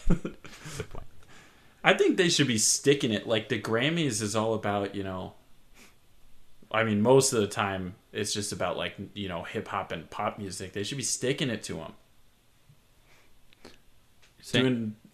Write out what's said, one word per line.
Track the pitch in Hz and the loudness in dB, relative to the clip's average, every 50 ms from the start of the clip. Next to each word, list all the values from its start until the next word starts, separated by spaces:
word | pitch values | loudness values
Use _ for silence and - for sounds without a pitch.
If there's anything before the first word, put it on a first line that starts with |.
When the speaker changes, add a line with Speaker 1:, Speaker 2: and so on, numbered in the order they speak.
| - - | 4 4
Speaker 1:
Good, | 175 - | 4 4
good | - - - - - - - - - 156 147 143 160 - | 2 -8 -10 -12 -16 -18 -16 -16 -14 -12 -10 -10 -10 -8
point. | - - - - - - - - - - - - - - - - - _ - | -10 -10 -10 -12 -14 -16 -18 -18 -20 -20 -20 -20 -20 -20 -20 -20 -8 _ 4
Speaker 2:
I | 156 | 4
think | 196 202 415 359 233 | 6 6 6 4 4
they | - 180 170 | 4 4 4
should | - - 139 123 | 4 4 4 4
be | 120 107 | 4 2
sticking | - - - - - 139 143 143 - 120 | 2 2 2 4 6 4 4 4 4 0
it. | 107 98 - | 0 0 0
Like, | 110 113 107 104 - | 0 0 0 0 0
the | 123 107 | -4 -4
Grammys | 104 113 110 113 127 151 165 175 156 139 110 107 | -2 0 0 2 2 2 2 2 0 0 0 -2
is | 110 101 107 | -2 -2 0
all | 110 110 113 110 | 0 0 0 0
about, | 104 - 104 101 101 101 98 - | 0 0 0 0 0 -2 -2 -4
you | 101 98 | -6 -6
know, | 95 92 92 90 90 - - - - - - - - - - - - - - - - - - - - - - - - - - - - | -6 -6 -8 -8 -10 -12 -16 -20 -20 -20 -20 -20 -20 -20 -20 -20 -20 -20 -20 -20 -20 -20 -20 -20 -18 -18 -16 -16 -16 -18 -18 -10 -4
I | - 110 113 | 0 0 2
mean, | 113 104 104 | 2 2 4
most | 107 123 135 139 131 - 123 | 6 8 8 8 8 6 4
of | 113 | 2
the | 101 | 2
time, | 98 - 120 104 98 95 92 92 90 92 - _ _ | 0 0 0 -2 0 -2 -4 -6 -8 -10 -14 _ _
it's | - 107 104 - | -6 -4 -4 -4
just | - 107 101 - | -2 -4 -4 -4
about, | 104 87 92 90 - 71 | -4 -2 -2 -2 -2 -2
like, | 87 90 - - 98 92 - | -4 -6 -6 -10 -14 -12 -10
you | 104 101 92 | -8 -6 -6
know, | 87 85 | -6 -6
hip-hop | 85 - - 110 95 - - 98 92 - | -6 -6 -8 -8 -6 -4 -4 -6 -4 -6
and | - 85 78 - | -8 -10 -10 -10
pop | - - 104 110 - - | -6 -4 -4 -4 -4 -6
music. | 101 95 87 - 95 92 | -8 -10 -8 -10 -10 -8
They | - 104 101 | -6 -6 -6
should | - 139 135 | -6 -6 -6
be | 120 | -4
sticking | - - - 123 123 143 147 160 127 | -4 -4 -2 -2 -2 -2 0 -2 -4
it | 110 101 - | -4 -6 -6
to | - 87 82 | -8 -8 -8
'em. | 80 - - - - _ _ - - - _ _ _ _ _ _ _ - - _ _ _ _ _ - - - - - - - - - - - - - - - - _ - - - - _ - - - - _ - | -10 -12 -14 -18 -20 _ _ -20 -20 -20 _ _ _ _ _ _ _ -20 -20 _ _ _ _ _ -20 -20 -20 -20 -20 -20 -20 -20 -20 -20 -20 -20 -20 -20 -20 -20 _ -20 -20 -20 -20 _ -20 -20 -20 -20 _ -20
Speaker 1:
Saying | - - - 120 127 | -8 -2 2 2 4
Speaker 2:
Doing | 131 127 117 113 107 107 - - - | 4 2 0 -2 -4 -6 -10 -14 -8